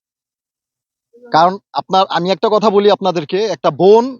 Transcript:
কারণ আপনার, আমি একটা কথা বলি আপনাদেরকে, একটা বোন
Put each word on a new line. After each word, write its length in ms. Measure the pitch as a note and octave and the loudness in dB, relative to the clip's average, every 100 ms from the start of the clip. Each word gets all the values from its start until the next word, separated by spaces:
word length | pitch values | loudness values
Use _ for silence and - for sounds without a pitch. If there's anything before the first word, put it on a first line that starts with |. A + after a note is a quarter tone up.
| _ _ _ _ _ _ _ _ _ _ _ _ A#3+ | _ _ _ _ _ _ _ _ _ _ _ _ -4
কারণ 260 | D#3 F3 G3 _ | 2 2 0 _
আপনার, 320 | C#3 - F#3 - | -10 -2 -2 0
আমি 220 | E3 F3+ | -2 -4
একটা 180 | F#3+ A3 | -2 0
কথা 180 | G#3 G#3+ | 0 0
বলি 220 | G3+ G3+ | 2 2
আপনাদেরকে, 520 | F#3+ F#3+ F3 D3 F#3 | 0 -2 -4 -4 -6
একটা 280 | A3 E3 F3 | -4 -4 -4
বোন 460 | C#3+ F#3 A3 B3+ B3 | 2 4 4 2 -8